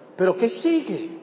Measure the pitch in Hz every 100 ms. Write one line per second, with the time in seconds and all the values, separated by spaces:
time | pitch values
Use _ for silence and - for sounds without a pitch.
0 | - - 185 180 233 - 330 330 - -
1 | - -